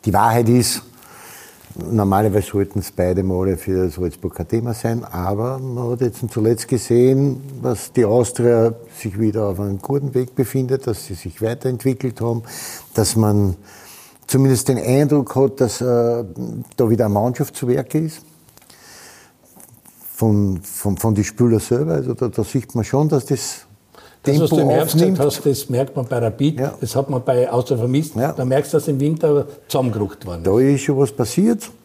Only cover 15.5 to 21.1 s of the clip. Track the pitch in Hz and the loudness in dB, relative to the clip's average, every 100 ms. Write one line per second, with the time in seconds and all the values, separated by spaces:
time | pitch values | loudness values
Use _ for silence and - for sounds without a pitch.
15.5 | 135 120 - 123 120 117 120 107 82 120 | 2 0 0 0 2 2 0 -4 -10 -10
16.5 | 110 120 - 117 113 110 101 117 120 143 | -10 -12 0 2 4 4 2 0 -2 -6
17.5 | - 123 131 127 156 160 - - _ _ | -4 -2 -2 0 -4 -4 -8 -20 _ _
18.5 | - _ - - - - - - _ _ | -20 _ -20 -20 -20 -20 -20 -20 _ _
19.5 | - - - - - - - 113 104 101 | -20 -20 -20 -20 -20 -18 0 2 4 2
20.5 | 92 - - 104 95 117 | -2 -8 -6 -4 -2 0